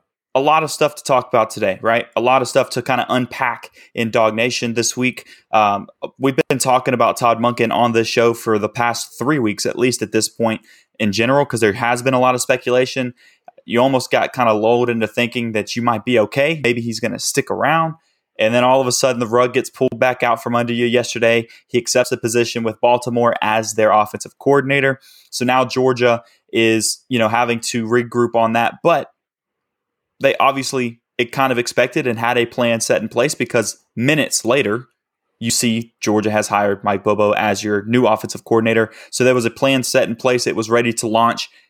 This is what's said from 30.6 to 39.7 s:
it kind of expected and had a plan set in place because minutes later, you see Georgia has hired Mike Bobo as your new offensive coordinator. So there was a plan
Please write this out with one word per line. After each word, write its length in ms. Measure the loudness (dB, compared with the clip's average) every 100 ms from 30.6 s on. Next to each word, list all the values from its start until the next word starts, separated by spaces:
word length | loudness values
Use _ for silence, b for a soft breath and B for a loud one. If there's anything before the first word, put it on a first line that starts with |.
| -4 -4 -4 -8 _ -6
it 120 | -4
kind 220 | 0 0
of 60 | 0
expected 480 | -2 0 0 0 -4
and 120 | -2
had 200 | -2 0
a 80 | -2
plan 340 | 0 0 0
set 220 | 0 -2
in 80 | -2
place 240 | -2 -2
because 500 | -2 -2 -2 -2 -6 _
minutes 520 | -4 0 0 -2 -2 0
later, 400 | 0 0 -4 -8 _ _ _ _ -10
you 120 | -4
see 420 | -2 0 -2 -6 _
Georgia 300 | 0 0 2
has 180 | 0 0
hired 340 | 0 0 -2
Mike 220 | -2 -2
Bobo 280 | 0 2 2
as 300 | 2 0 -2
your 220 | -2 -4
new 220 | 0 2 2
offensive 380 | 2 -4 -10
coordinator. 460 | 0 2 2 2 0 B B
So 140 | 0
there 100 | 2
was 100 | 2
a 60 | 0
plan 320 | -2 0